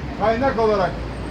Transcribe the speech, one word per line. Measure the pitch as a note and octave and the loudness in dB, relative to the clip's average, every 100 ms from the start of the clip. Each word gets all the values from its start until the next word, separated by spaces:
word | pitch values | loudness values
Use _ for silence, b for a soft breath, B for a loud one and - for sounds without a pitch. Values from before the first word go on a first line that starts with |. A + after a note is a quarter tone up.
| - - | -8 -2
kaynak | G#3+ A3+ C4+ G#3+ | 0 2 2 2
olarak | A3 G3+ F3 - - - - | 2 4 0 -2 -8 -8 -8